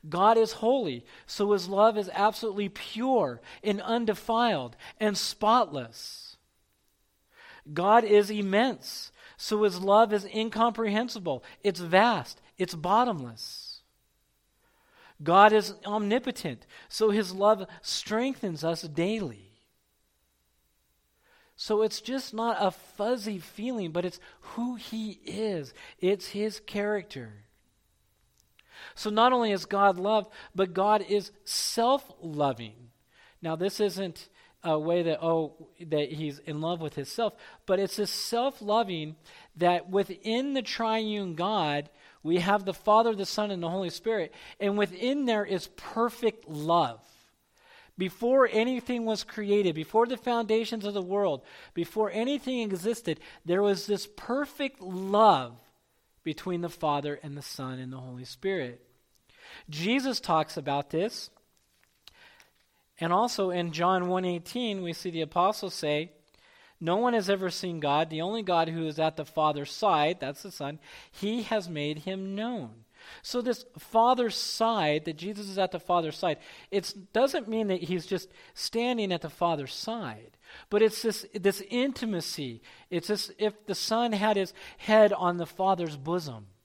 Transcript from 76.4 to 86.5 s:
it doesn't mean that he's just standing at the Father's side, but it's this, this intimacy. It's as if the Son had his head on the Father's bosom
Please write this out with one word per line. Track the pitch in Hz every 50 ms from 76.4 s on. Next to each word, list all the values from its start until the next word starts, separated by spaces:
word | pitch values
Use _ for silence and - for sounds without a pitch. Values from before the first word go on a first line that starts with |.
| - - - - - _
it | 185 202 - - - 202 185 _ -
doesn't | 220 262 277 311 320 226
mean | - 220 226 220 202
that | 185 180
he's | 170 151 185 175 156
just | - 196 165 - - - - - - _
standing | - - - - 226 240 247 247 233 208 190
at | 180 170
the | - 156
Father's | - - 175 170 165 143 139 127 -
side, | - - 220 226 233 196 127 110 107 113 - _ _ _ - - - - _
but | 202 208 220
it's | 220 220 -
this, | - 226 202 - - - -
this | 214 175 196 190 196 196 -
intimacy. | - 247 254 277 - - 247 220 202 170 156 - - - 143 123 117 117 _ - - - - _
It's | 180 170 - -
as | 208 202 - - - -
if | 208 214 208 - _
the | - 185
Son | - - - 220 226 240 240
had | 214 196 208 220 214
his | 202 190 - - - - - -
head | - - - 214 220 214 208 202
on | - 180 175 175
the | 175 170
Father's | - - - 190 190 190 175 175 160 147
bosom | 139 135 160 175 180 160 143 120 110 101 98